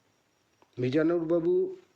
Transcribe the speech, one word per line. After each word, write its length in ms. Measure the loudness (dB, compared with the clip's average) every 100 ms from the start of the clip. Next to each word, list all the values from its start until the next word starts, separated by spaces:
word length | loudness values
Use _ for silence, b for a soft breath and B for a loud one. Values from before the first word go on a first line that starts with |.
| _ _ _ _ _ _ _ -6
মিজানুরবাবু 960 | -2 0 2 0 0 0 2 0 0 -6 _